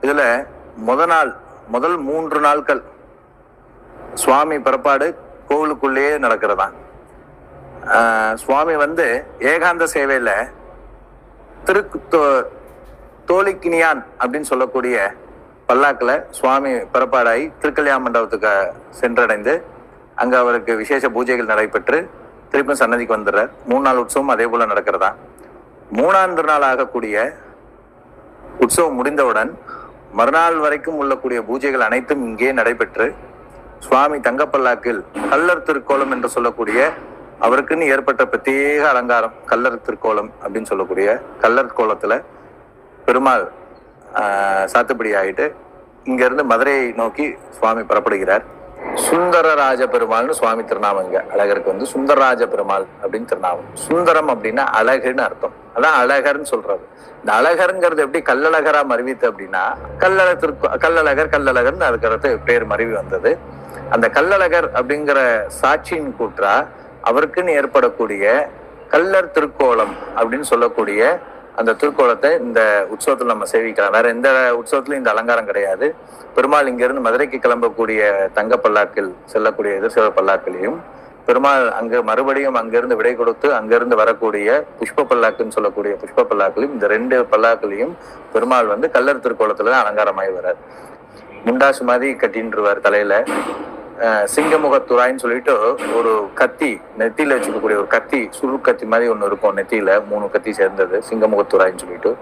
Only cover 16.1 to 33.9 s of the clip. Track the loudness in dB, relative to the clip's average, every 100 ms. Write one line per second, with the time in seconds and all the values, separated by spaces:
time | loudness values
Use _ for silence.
16.1 | -2 -4 -4 0 2 0 -4 -2 -2 0
17.1 | 2 2 2 -2 -4 -4 0 0 0 0
18.1 | -2 -2 -2 0 2 0 -6 -16 -4 -2
19.1 | 2 2 2 0 -2 -4 -20 -20 -20 -18
20.1 | -4 0 2 2 0 -2 -4 0 0 0
21.1 | -2 -2 -2 0 0 0 -2 0 -2 -2
22.1 | -14 -20 -20 -4 -2 0 0 2 0 0
23.1 | -2 0 0 -2 -4 -2 0 2 0 0
24.1 | -2 0 0 0 0 0 0 -2 -2 -2
25.1 | -4 -20 -20 -20 -20 -20 -20 -10 -2 2
26.1 | 4 2 0 0 2 2 0 -2 -4 -4
27.1 | -2 -4 -6 -20 -20 -20 -20 -20 -20 -20
28.1 | -20 -20 -20 -20 0 0 2 0 0 -4
29.1 | 0 0 0 -2 -6 -18 -20 -20 -20 -14
30.1 | 0 2 4 2 2 0 -2 -4 -4 -2
31.1 | -2 -2 -4 -4 -4 -2 0 0 0 -2
32.1 | -4 -4 -2 -2 2 0 0 -4 -2 -4
33.1 | -4 -18 -20 -20 -20 -20 -20 0